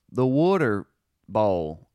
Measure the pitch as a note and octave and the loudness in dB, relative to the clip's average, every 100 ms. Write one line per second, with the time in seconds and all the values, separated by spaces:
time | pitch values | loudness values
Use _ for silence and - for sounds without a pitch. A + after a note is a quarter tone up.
0 | _ B2 C3 C3+ F3 G3 C3 G2+ - _ | _ -2 0 2 2 2 0 -2 -6 _
1 | _ _ - G#2 G#2+ F2+ D#2 E2 _ | _ _ -6 0 0 0 -4 -8 _